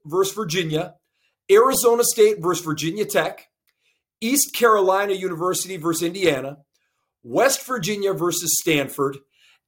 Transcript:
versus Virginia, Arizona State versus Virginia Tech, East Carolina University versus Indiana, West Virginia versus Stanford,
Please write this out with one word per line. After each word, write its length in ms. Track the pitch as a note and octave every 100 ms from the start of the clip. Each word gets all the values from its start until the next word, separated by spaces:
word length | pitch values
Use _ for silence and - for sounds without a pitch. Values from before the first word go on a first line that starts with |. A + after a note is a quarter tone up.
| D3
versus 280 | F3 F#3+
Virginia, 600 | G3+ F#3+ F3 E3 D3+ F3 _ _ _ _ _ -
Arizona 540 | G3+ B3+ C4 A#3 A#3
State 320 | A#3 - G#3+ G#3
versus 240 | E3 E3
Virginia 400 | D#3 D3+ D#3 G3+
Tech, 440 | G#3 F#3+ D#3 - - _ _ _ _ _ _ -
East 320 | A3+ C#4 -
Carolina 580 | - A#3 G#3+ F#3 F#3+ G3+
University 640 | G3 F#3 D#3+ F3+ F3+ F3 F#3
versus 260 | D#3+ D#3
Indiana, 560 | E3+ F#3+ F3 C3+ C3+ C#3+ _ _ _ _ _ _
West 440 | A#2+ C#3 C4 C4 -
Virginia 480 | B3 E3+ G#3 G3
versus 420 | D#3+ E3+ E3 E3 -
Stanford, 580 | - D3+ C3+ - C#3 C#3 _ _ _ _